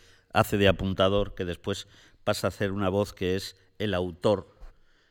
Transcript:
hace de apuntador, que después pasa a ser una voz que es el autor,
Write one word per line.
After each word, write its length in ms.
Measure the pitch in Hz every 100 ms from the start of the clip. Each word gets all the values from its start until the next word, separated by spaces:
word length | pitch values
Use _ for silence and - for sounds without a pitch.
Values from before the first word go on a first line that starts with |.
| _ _ _
hace 260 | 104 - 104
de 100 | 98
apuntador, 640 | 90 95 92 95 101 101
que 100 | -
después 440 | 90 85 - 98 - - - _
pasa 240 | - 104 101
a 40 |
ser 180 | - 101
una 180 | 98 95
voz 240 | 98 101
que 220 | - 90
es 220 | 95 - - _ -
el 140 | 104
autor, 600 | 90 90 80 110 95 - - - - _ _ _